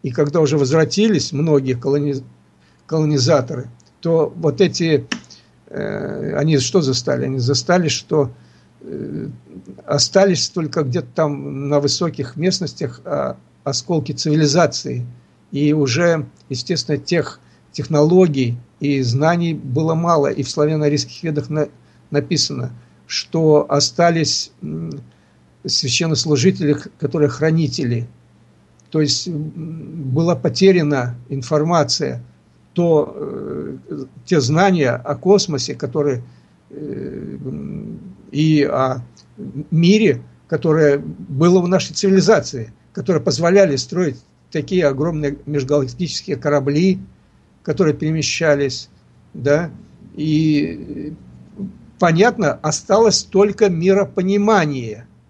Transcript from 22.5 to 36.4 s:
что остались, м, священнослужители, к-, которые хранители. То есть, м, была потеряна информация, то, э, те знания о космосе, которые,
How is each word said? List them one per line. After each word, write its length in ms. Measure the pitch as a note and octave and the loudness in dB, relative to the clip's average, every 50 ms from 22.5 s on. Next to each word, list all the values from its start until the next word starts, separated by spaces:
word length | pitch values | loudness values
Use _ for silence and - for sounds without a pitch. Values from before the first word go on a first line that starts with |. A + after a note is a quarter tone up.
| D3 C3 B2 - - - - _ _ _ _ | -4 -8 -8 -10 -10 -16 -20 _ _ _ _
что 640 | _ - - - _ - E3 D#3+ D#3 D3+ D3 - - | _ -10 -10 -8 _ -2 2 4 6 6 4 4 2
остались, 800 | C#3+ C#3+ C#3+ - - - E3+ E3+ E3 E3 D#3 - - - - - _ _ | 0 0 0 0 0 2 2 2 4 2 0 -2 -2 -6 -6 -10 _ _
м, 280 | - D3+ D#3 E3 E3 E3 D3+ C#3 - - _ _ _ _ _ _ _ _ _ _ _ | -12 -10 -8 -8 -8 -10 -12 -14 -16 -20 _ _ _ _ _ _ _ _ _ _ _
священнослужители, 1040 | C#3+ - - - B2+ A#2 - F3 E3 D#3 - - D#3+ D3+ B2+ A#2+ F#3+ F#3+ - E3 C#3+ | -4 -4 -2 -2 -2 -2 -2 0 0 -2 -2 0 0 0 4 4 2 2 2 0 0
к-, 180 | C#3+ - - - _ _ | 0 0 -2 -14 _ _
которые 300 | - C#3 - E3 D3+ C#3 | -6 -4 0 2 0 0
хранители. 760 | - - D#3 D#3+ D#3+ E3 D#3+ C3 - - C#3+ A#2+ A#2+ A#2 A#2 A#2+ - _ _ _ _ _ _ _ _ _ _ _ _ _ _ _ | 0 0 0 2 2 2 0 0 -2 -4 -2 -2 -2 -4 -4 -8 -12 _ _ _ _ _ _ _ _ _ _ _ _ _ _ _
То 100 | - D#3 | -2 0
есть, 260 | D3+ D3 - - - F#3 | 0 0 0 -4 -4 -6
м, 240 | E3 D3+ D3+ D#3 - E3+ D#3 D#3 E3 D#3+ D3+ C#3+ D#3 E3+ C#3 C3 B2+ | -6 -6 -6 -8 -10 -12 -12 -12 -12 -12 -14 -12 -12 -10 -6 -2 0
была 220 | D3 E3 F3 E3+ | 0 2 0 0
потеряна 800 | - - D#3+ B2 - F#3+ G3 F#3+ F3+ D#3 D3 D3 C3+ A#2+ A#2+ A#2+ - - - | 0 -2 -4 0 4 4 4 6 4 2 2 0 0 -2 -4 -6 -10 -10 -8
информация, 920 | C#3 C3+ A#2+ - D#3+ D3 D3+ E3 F3 D#3+ C#3+ B2 - - D#3 C3 B2+ A#2+ - - _ _ _ _ _ _ _ _ | -8 -8 -4 0 0 0 2 2 2 2 2 2 -2 -4 -4 -6 -6 -8 -12 -18 _ _ _ _ _ _ _ _
то, 400 | _ F3 F3 E3+ D#3+ D3+ D3 - - | _ 0 2 4 4 2 2 0 -6
э, 600 | - - - - - - - C3 D3+ D3+ D3+ C#3 B2+ - - - C#3+ C3 B2+ _ - - | -10 -10 -10 -8 -10 -10 -8 -8 -8 -8 -10 -12 -14 -14 -14 -12 -12 -12 -14 _ -20 -4
те 160 | - F3+ D#3 | 0 2 2
знания 500 | B2+ A#2 D3+ E3+ F#3+ G3 F#3 E3+ C#3 B2 | 2 2 4 4 4 4 4 4 2 0
о 240 | A#2+ A#2+ - - D3 | 0 -2 -4 -6 -6
космосе, 580 | A#2+ - F3+ G3+ G3 G3+ - D3+ C3 - - C3+ | -2 4 4 4 4 4 0 -4 -4 -4 -6 -6
которые, 480 | - - B2 - D3+ C#3+ D3 B2+ A#2+ A#2+ - - _ | -6 -8 -4 -2 -2 0 0 -2 -4 -6 -14 -20 _